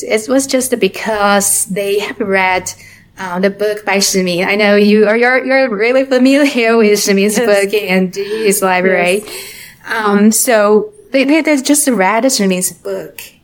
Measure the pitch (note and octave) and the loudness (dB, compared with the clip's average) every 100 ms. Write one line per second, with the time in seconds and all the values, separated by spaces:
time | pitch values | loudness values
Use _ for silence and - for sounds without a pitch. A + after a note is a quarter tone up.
0 | - A3 A3 C4 C4+ C4 B3 A#3 F#3+ - | -4 -4 0 -2 0 -2 -2 -2 -2 -2
1 | - G#3+ G3+ G3+ G3 - - G3 G3+ G3+ | -6 -2 0 2 0 -2 -4 -6 -4 -4
2 | G#3 - G3+ F#3+ F#3 F#3 F#3 - - - | -4 -6 -2 0 0 -2 -4 -12 -18 -20
3 | _ - F#3+ F3+ G3 G3 G#3 G#3 - G3 | _ -14 -8 -2 -2 -2 -4 -4 -2 -2
4 | G3 G3 F#3 E3+ G3 G3+ G#3 G#3 G#3 G#3+ | 0 0 -2 -2 -2 0 2 4 4 4
5 | G3+ A3+ A#3+ B3+ B3+ C4+ C4 G3+ A3+ C4 | 4 2 2 0 0 0 0 0 0 0
6 | C4+ B3+ C4 C#4 C#4+ B3+ A3+ A#3 G#3+ G#3 | 0 2 4 4 2 0 0 2 2 2
7 | G#3 G3 G#3 G#3 A#3 G3+ G3 G#3+ F#3+ F#3+ | 0 0 0 0 2 2 2 -2 0 0
8 | F#3 G3 G3+ A3 A3 F#3+ F#3+ F3+ F#3 F3+ | 0 -4 -6 -2 0 0 0 0 0 0
9 | F3 G3+ - - - - - - - A3+ | 0 -2 -4 -14 -16 -18 -20 -18 -10 -4
10 | G#3 G3+ G#3+ A3 - A3 G#3 G#3+ G3+ - | 0 2 4 2 2 2 4 2 0 -10
11 | - C4+ C4+ D#4+ D#4 D4 B3 C#4+ - G#3+ | -4 -2 2 2 2 0 2 0 0 0
12 | F#3 A3+ C4 B3+ G3 F3+ F#3 - G3 F#3+ | 0 0 0 0 0 -2 -4 -8 -10 -10
13 | D#3 - - - | -12 -16 -20 -20